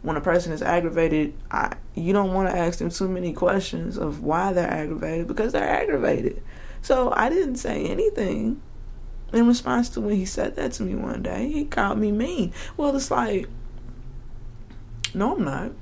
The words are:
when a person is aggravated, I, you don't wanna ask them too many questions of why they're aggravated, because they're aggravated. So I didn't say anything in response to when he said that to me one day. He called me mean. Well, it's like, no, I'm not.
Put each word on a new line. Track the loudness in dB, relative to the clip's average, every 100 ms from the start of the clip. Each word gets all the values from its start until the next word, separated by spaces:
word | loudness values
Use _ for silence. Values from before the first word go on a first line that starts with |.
when | -2 0
a |
person | 4 4 2
is | -2
aggravated, | 2 2 2 2 4 4 0 -4 -4
I, | -2 -2 -4 -10
you | -4 2
don't | 4 4
wanna | 2 2
ask | 4 2 2
them | -2
too | 0 -2
many | 0 -2
questions | 2 4 4 0 -4 -4 -2
of | -4 -2
why | 0 2 2
they're | 2 2
aggravated, | 0 -2 -4 -2 -2 -2
because | 0 0
they're | 2 2
aggravated. | 2 2 2 2 2 0 -4 -8 -12 -12 -10
So | 2 4 4
I | 4 4
didn't | 2 0 -2
say | -2 -2
anything | -2 2 0 2 -2 0 0 -2 -6 -12 -12 -10 -10 -10 0
in | 4 6
response | 6 4 0 2
to | 0
when | 0
he | 0
said | 0 -2 -2
that | -2 -4
to | -2
me | -2
one | -2 -4 -4
day. | -4 -2 -2
He | -2
called | 0 0 2 2
me | 2
mean. | 2 0 0 -2 -2 -10 0
Well, | 2
it's | 2 0
like, | 0 2 0 -2 -8 -10 -10 -12 -12 -10 -10 -10 -12 -12 -12 -14 -14 -12 -6 -4
no, | 0 0
I'm | 0
not. | -2 -2 -6 -10